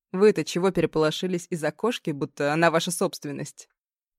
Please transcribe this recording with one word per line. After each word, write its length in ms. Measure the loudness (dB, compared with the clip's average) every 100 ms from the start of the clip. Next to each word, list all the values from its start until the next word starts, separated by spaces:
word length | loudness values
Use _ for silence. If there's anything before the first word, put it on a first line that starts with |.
| _
Вы-то 320 | 4 4 4
чего 280 | 0 0 0
переполошились 760 | 2 0 2 0 0 -4 -4 -6
из-за 220 | -4 -4
кошки, 400 | -2 -4 -4 -6
будто 400 | -6 -6 -2 0
она 180 | 4 4
ваша 200 | 4 0
собственность?» 800 | -2 -4 -4 -10 -10 -10 -14 -20 _ _ _ _